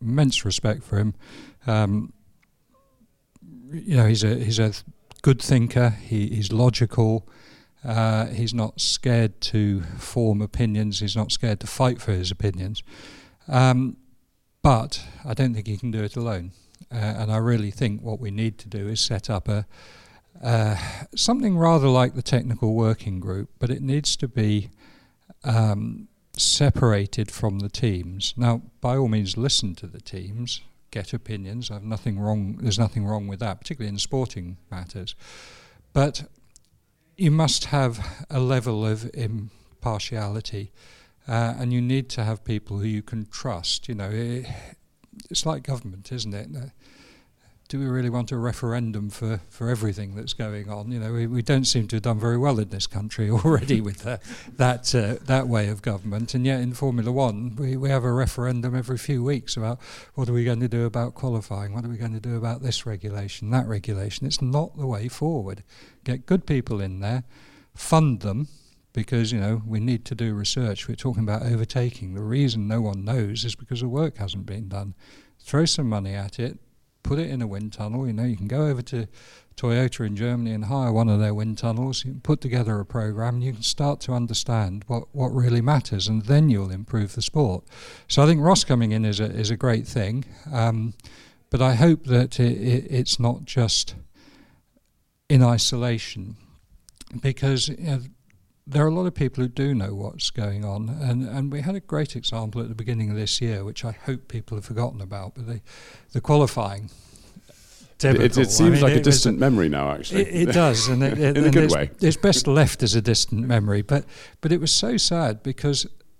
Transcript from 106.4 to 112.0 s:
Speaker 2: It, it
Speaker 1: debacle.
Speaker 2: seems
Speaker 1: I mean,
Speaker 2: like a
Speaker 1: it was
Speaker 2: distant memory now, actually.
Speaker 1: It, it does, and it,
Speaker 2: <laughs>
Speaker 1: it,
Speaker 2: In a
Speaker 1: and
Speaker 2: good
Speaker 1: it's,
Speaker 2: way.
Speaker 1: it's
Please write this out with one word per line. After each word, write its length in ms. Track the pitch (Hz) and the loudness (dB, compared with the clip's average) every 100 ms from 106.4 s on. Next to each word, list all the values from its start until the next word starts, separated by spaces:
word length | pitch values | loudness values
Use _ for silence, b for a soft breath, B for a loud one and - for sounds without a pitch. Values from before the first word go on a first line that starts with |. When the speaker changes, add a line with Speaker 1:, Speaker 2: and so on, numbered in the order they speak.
| 131 - 101 101 107 B B B B B B B B B B B | 6 2 -4 -6 -12 B B B B B B B B B B B
Speaker 2:
It, 40 | 135 | 4
it 280 | 120 120 | 6 6
Speaker 1:
debacle. 120 | 131 123 | 6 4
Speaker 2:
seems 160 | 104 | 6
Speaker 1:
I 80 | 165 | 8
mean, 120 | 160 | 8
Speaker 2:
like 120 | 139 | 8
a 20 | 147 | 6
Speaker 1:
it 100 | 147 | 6
was 100 | 139 | 6
Speaker 2:
distant 240 | 123 101 | 6 4
memory 300 | 135 113 80 | 4 4 4
now, 220 | 71 71 | 2 0
actually. 300 | 73 - 190 | -2 -2 0
Speaker 1:
It, 280 | 196 170 175 | 0 2 4
it 40 | |
does, 340 | 175 160 113 113 | 6 6 4 2
and 160 | 127 | 2
it, 140 | 135 139 | 2 2
Speaker 2:
<laughs> 60 | 143 | 2
Speaker 1:
it, 100 | 143 | 4
Speaker 2:
In 60 | |
a 20 | 151 | 6
Speaker 1:
and 60 | |
Speaker 2:
good 100 | 139 | 8
Speaker 1:
it's, 120 | 156 71 | 6 4
Speaker 2:
way. 140 | 71 | 0
Speaker 1:
it's 160 | - | 2